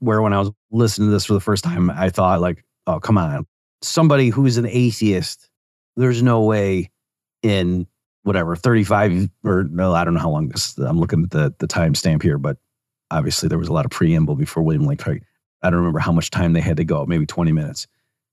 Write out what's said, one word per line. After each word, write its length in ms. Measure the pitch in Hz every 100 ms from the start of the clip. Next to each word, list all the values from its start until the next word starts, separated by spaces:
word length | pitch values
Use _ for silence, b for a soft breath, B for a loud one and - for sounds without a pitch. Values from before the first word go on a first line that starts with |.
where 200 | 120 107
when 140 | 107
I 60 | 98
was 100 | 98 - _
listening 380 | 113 113 104 104
to 40 |
this 120 | 101
for 80 | -
the 80 | 101
first 240 | - 101
time, 260 | 170 123 90
I 200 | 76 92
thought, 300 | 101 92 90
like, 240 | 90 82 _ _ -
Oh, 100 | 80
come 200 | - 101
on. 280 | 147 69 - _ _ _
Somebody 480 | - 165 160 139 123
who's 260 | 117 135 117
an 100 | 117
atheist, 840 | 123 123 - 107 92 82 - _ _ _ _ _
there's 280 | 120 127 117
no 180 | 123 113
way 500 | 110 107 98 92 90 _ _ _ _ _
in 440 | 110 98 90 90 87 _ _ _
whatever, 340 | 101 95 82 85
thirty-five, 720 | 123 113 98 104 104 90 98 -
or 200 | 107 92
no, 280 | 78 85 92
I 120 | 85
don't 100 | 85
know 60 | 82
how 100 | 80
long 180 | 76 71
this, 280 | - - -
I'm 200 | 67 82
looking 240 | 85 80
at 80 | 87
the, 240 | 78 71 -
the 100 | 80
timestamp 540 | 90 82 69 87 78
here, 160 | 82 71
but 180 | 71 67 _ _ _ _ -
obviously 380 | 80 - - 87
there 100 | 82
was 100 | 82
a 40 |
lot 100 | 78
of 60 | 69
preamble 460 | - 85 82 73 71
before 260 | 76 80
William 240 | 80 76 73
Lane 100 | 73
Craig. 260 | - 71 - _ _ _
I 60 | 90
don't 120 | 87
remember 180 | 87 76
how 140 | 87
much 180 | 82 -
time 240 | 95 85
they 80 | 82
had 160 | 78 78
to 60 |
go, 200 | 82 78
maybe 220 | 76 82 73
twenty 260 | - 82
minutes. 340 | 78 73 - - _ _ _ _